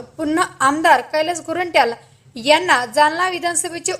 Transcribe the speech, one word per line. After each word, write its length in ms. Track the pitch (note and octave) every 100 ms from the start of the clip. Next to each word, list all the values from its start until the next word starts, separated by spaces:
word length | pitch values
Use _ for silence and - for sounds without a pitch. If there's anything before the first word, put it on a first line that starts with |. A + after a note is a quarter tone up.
| A#3+ -
पुन्हा 280 | D4+ D#4+ F4+ -
आमदार 400 | C4+ D4+ E4 C4 A#3+
कैलास 300 | D#4 D#4+ E4+ E4
गोरंट्याल 460 | E4 F4+ D#4 A#3 A#3 _ _ _ A#3
यांना 480 | B3+ D#4 F4+ B3+ A#3+
जालना 340 | C#4+ D4+ E4 F#4
विधानसभेची 640 | F4 E4+ E4+ F4 E4+ F#4